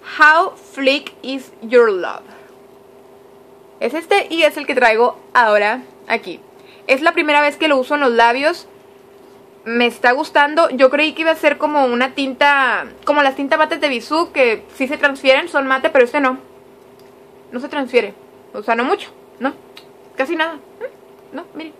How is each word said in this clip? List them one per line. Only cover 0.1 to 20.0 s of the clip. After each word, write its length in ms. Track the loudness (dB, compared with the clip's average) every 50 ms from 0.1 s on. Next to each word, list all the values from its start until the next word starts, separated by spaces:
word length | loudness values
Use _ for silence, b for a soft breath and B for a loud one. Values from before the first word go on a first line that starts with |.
| 0 4
How 340 | 6 6 6 4 2 0 -6 -14 -20 -18 -10
Flick 380 | -2 0 0 0 0 -4 -10 -20 -14
Is 300 | -10 -10 -10 -10 -12 -16 -20 -18
Your 280 | -8 2 4 4 4 4
Love. 320 | 2 -2 -4 -8 -10 -12 -16 -20 B B B B B B -20 -20 -20 -20 -20 -20 -20 -20 -20 -20 -20 -20 -20 -20 -20 -20 -20 -20 -20 -20 -20 -20 -10 -8
Es 140 | -6 -6 -6
este 320 | -8 -2 0 0 0 0 -2
y 120 | -2 0
es 140 | 0 0 0
el 100 | -2 -8
que 80 | -4 -2
traigo 440 | 2 2 2 4 4 2 0 0 -6 -20 -2
ahora 500 | 2 2 4 4 4 2 2 0 -2 -4 -10 -18 -20 -20 -6
aquí. 340 | -6 -6 -6 -6 -10 -16 -16 -18 -20 -20 B B B B B B
Es 140 | -4 -4 0
la 120 | 0 -2
primera 280 | 0 0 -2 0 2 2
vez 160 | 2 0 -2
que 120 | -2 0 0
lo 100 | 0 0
uso 160 | 0 -2 -2
en 60 | 0
los 120 | 0 0
labios. 560 | 2 4 2 2 2 0 -2 -2 -4 -4 -12 -20 -20 -20 -20 -20 -20 -20 -20 -20 -20 -20 -20 -20 -20 -20 -20 -20 -20 -16 _
Me 220 | -6 0 0 0
está 260 | 0 0 0 0 0
gustando. 560 | 2 0 -4 0 2 2 2 2 2 0 0 0
Yo 200 | 2 4 4 4
creí 240 | 4 2 0 -2 -2
que 80 | -2
iba 80 | -2 -2
a 60 | -2
ser 200 | 2 0 0 0
como 300 | 0 -2 -2 0 0 0
una 280 | 2 2 0 -2 -2 -2
tinta, 720 | -6 -6 -6 -2 0 2 2 4 2 2 0 0 -2 -6 -10 -16 -10 -4
como 160 | -2 0 2
las 120 | 2 0 0
tintas 240 | -2 -2 -2 0 0
mates 220 | 0 -2 -2 -4
de 80 | -2 -4
Bisú, 420 | -4 -4 -6 -4 -4 -4 -4 -4
que 340 | 0 0 0 0 0 -4 -8 -20 -6
sí 120 | -6 -6
se 120 | -6 -2 0
transfieren, 500 | 0 0 0 0 2 2 2 2 0 -2
son 180 | -2 -2 0
mate, 220 | 0 -2 0 0 2
pero 160 | 4 4 2
este 160 | 2 0 0
no. 180 | 0 0 -2 -4 -12 -20 -20 -20 -20 -20 -20 -20 _ -20 -20 -20 -20 -20 -20 -20 -20 -20 -20 -20 -20 -14
No 100 | -12 -12
se 80 | -12 -8
transfiere. 440 | -6 -6 -6 0 0 0 0 0 -12 -18 -20 -20 -20 -20 -20 -16
O 100 | -16 -10
sea, 120 | -4 -2 -2
no 100 | -2 0
mucho, 260 | -2 -4 -4 -6 -18 -20 -20 -20 -20 -16 -8
¿no? 140 | -8 -8 -8 -10 -20 -20 -20 -20 -20 -20 -20 -20